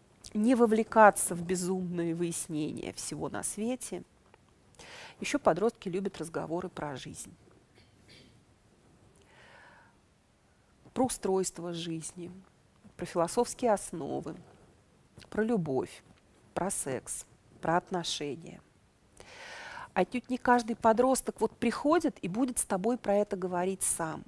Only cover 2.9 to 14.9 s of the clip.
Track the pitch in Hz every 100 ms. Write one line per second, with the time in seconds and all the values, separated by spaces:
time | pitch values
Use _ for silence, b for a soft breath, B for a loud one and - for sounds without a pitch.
2.9 | - - 151 156 - - - 226 254 -
3.9 | 180 - _ _ - _ _ _ - B
4.9 | B B B - 285 208 156 - - 190
5.9 | 175 196 - 160 156 160 165 180 - 151
6.9 | 127 - - - - - - _ - -
7.9 | _ - b b b _ _ _ _ _
8.9 | - _ _ b b b b b b b
9.9 | b _ _ _ _ _ _ _ _ -
10.9 | - 254 - 190 190 185 - 170 170 170
11.9 | 160 151 180 175 185 - _ _ _ -
12.9 | - 180 175 170 - 240 - 240 202 -
13.9 | 170 139 135 156 180 - - - - _